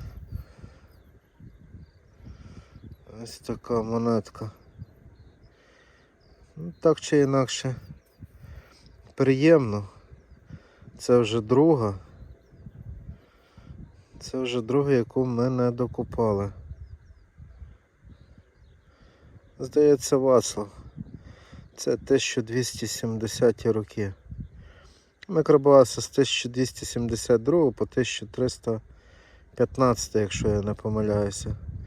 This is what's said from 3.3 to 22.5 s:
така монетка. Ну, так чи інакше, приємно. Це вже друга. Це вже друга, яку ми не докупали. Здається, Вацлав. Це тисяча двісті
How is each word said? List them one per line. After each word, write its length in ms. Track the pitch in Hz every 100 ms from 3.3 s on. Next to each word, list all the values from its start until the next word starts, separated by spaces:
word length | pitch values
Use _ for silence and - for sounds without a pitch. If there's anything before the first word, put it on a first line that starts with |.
| -
така 440 | - 110 - 120
монетка. 680 | 110 117 117 113 - - 107 - - - - - - - - _ - _ _ _ _ _ _ _ _ _ - -
Ну, 100 | 170 165
так 220 | 165 151
чи 160 | - 147
інакше, 580 | 139 135 131 - 135 123 - - _ _ - - - - - - - - - -
приємно. 720 | 135 131 156 165 123 104 101 - - - _ - _ - - _ - -
Це 200 | - 123
вже 240 | 113 113
друга. 540 | 107 127 160 147 110 98 - - - - _ - - - - - - - _ _ _ - - - - - _ -
Це 180 | - 131
вже 240 | 127 123
друга, 300 | 110 135 143
яку 340 | 131 110 - 127
ми 240 | 117 127
не 220 | 127 123
докупали. 840 | 120 120 - 117 - 113 101 101 - - - - - - - _ _ - - - - _ _ - - - - _ _ - _ _ _ - _ - - _ _
Здається, 580 | 131 147 147 139 - 139
Вацлав. 540 | 131 127 - - 104 - - - - - - - - - - -
Це 220 | - 123
тисяча 440 | - 135 - -
двісті 460 | 110